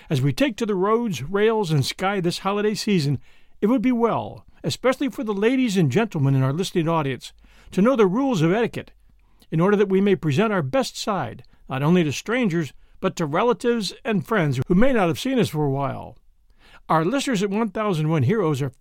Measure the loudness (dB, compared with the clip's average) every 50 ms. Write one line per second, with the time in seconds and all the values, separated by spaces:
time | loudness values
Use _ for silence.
0 | -8 -4 -2 0 0 0 2 2 0 0 0 -2 -4 -2 -2 0 0 2 2 2
1 | 0 -2 -4 -6 -6 -4 -2 0 2 2 2 0 -2 0 0 0 0 -2 -4 -4
2 | -4 -2 -2 -2 -2 -2 -4 -4 -4 -4 -2 0 0 -2 -2 -2 0 0 2 2
3 | 2 0 -2 -4 -6 -12 -20 -20 -20 -20 -8 -2 0 0 2 2 2 0 0 2
4 | 0 0 0 -2 -4 -8 -12 -16 -20 -20 -18 -10 -6 -6 -4 -2 0 0 0 0
5 | -2 -4 -4 -4 -6 -6 -2 0 0 2 2 2 0 2 2 2 2 2 2 0
6 | 0 0 -2 0 0 2 2 2 2 0 0 -2 -4 -4 -2 -2 0 0 0 0
7 | -2 -2 -6 -8 -10 -16 -20 -20 -20 -20 -20 -20 -20 -6 0 2 4 4 4 4
8 | 4 4 2 2 0 0 2 2 2 2 2 2 0 -2 -4 -8 -12 -12 -16 _
9 | _ _ _ _ _ _ _ _ _ -6 -2 0 2 4 4 2 2 2 2 2
10 | 2 2 2 0 0 0 0 2 2 0 0 -2 -2 -2 -2 -2 -2 -2 -6 -8
11 | -6 -4 -4 -4 -4 -6 -10 -14 -18 -20 -20 -20 -12 -8 -4 -2 2 4 4 4
12 | 2 0 -2 -4 -4 -4 -2 0 0 0 0 -2 -2 -4 -8 -16 -20 -20 -10 -6
13 | -4 -4 -2 -2 -4 -2 0 0 2 2 0 0 0 0 0 0 -2 -6 -8 -8
14 | -4 -2 -2 -2 0 0 0 0 2 2 0 -2 0 2 2 4 4 4 2 2
15 | 2 0 0 -2 -4 -2 0 0 0 0 -2 -2 -2 -2 -2 -2 -4 -6 -6 -8
16 | -12 -16 -18 -20 _ _ _ _ _ _ _ _ -20 -20 -20 -12 -4 0 0 2
17 | 2 0 0 -2 -2 -2 -2 -2 -2 -2 -2 -2 -2 -2 -4 -4 -2 -2 0 0
18 | 0 0 2 2 2 2 2 2 2 0 0 -2 -4 -6 -8 _